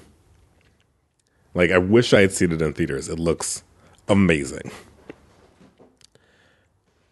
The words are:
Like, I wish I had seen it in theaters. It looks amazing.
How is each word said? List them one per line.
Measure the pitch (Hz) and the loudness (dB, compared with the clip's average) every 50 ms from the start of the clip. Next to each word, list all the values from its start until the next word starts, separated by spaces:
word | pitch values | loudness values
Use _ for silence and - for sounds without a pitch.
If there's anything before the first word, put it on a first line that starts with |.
| - _ _ _ _ _ _ _ _ _ _ _ _ _ _ _ _ _ _ _ _ _ _ _ _ _ _ _ _ _ | -20 _ _ _ _ _ _ _ _ _ _ _ _ _ _ _ _ _ _ _ _ _ _ _ _ _ _ _ _ _
Like, | - 90 90 85 | -2 0 0 2
I | 92 90 | 2 2
wish | 90 92 107 120 120 - 139 | 2 4 4 2 4 4 4
I | 110 | 4
had | 98 92 | 4 4
seen | - - 98 87 | 2 0 -2 -2
it | 82 80 | 0 -2
in | 80 76 69 | -4 -4 -4
theaters. | - 85 76 69 67 - - | -4 -6 -6 -6 -8 -8 -10
It | 85 80 | -8 -6
looks | 82 85 78 - - - - - - _ _ _ _ _ _ _ _ - | -4 -4 -4 -4 -6 -10 -12 -12 -16 _ _ _ _ _ _ _ _ 0
amazing. | 104 98 98 87 82 73 67 69 76 - - - - - - - - _ _ - - _ _ _ _ _ _ _ _ _ _ _ _ _ _ _ _ _ _ _ _ _ _ _ _ _ _ _ _ _ _ _ _ _ _ _ _ _ _ _ | 2 2 4 2 2 0 -2 -8 -12 -14 -16 -18 -20 -20 -20 -20 -20 _ _ -20 -20 _ _ _ _ _ _ _ _ _ _ _ _ _ _ _ _ _ _ _ _ _ _ _ _ _ _ _ _ _ _ _ _ _ _ _ _ _ _ _